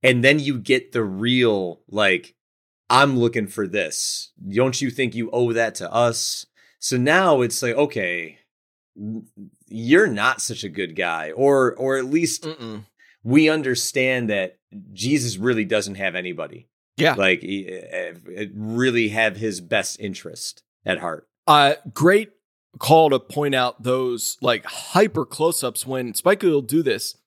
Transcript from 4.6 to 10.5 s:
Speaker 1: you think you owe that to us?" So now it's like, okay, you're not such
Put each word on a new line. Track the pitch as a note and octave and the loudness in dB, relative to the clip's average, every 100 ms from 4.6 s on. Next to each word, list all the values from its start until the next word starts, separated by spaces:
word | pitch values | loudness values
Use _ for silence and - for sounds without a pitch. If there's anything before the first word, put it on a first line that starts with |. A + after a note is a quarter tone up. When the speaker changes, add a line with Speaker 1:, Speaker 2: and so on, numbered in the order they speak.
| C3 B2+ | 0 0
Speaker 1:
you | C#3 | -6
think | C3 B2+ | -2 -4
you | A2+ A#2 | -4 -4
owe | A#2+ A#2+ | 0 0
that | A2+ A2+ - | 0 -2 -4
to | F2 | -4
us?" | G#2 A#2+ A2+ - - - _ _ _ | 2 2 0 -6 -6 -12 _ _ _
So | - B2+ | -4 0
now | B2+ E3 F#3+ C#3+ | 2 4 4 4
it's | A#2+ - | 2 -2
like, | B2 A#2 | -4 0
okay, | D3 - F#2 F2 E2 - _ _ _ _ _ - G#2 A2 - _ G2+ _ _ | 0 0 -4 -4 -8 -14 _ _ _ _ _ -14 -10 -10 -14 _ -20 _ _
you're | A2 A#2 D#3+ G#3 | -10 2 4 4
not | G#2+ A2+ B2+ | 2 -2 -2
such | - | -6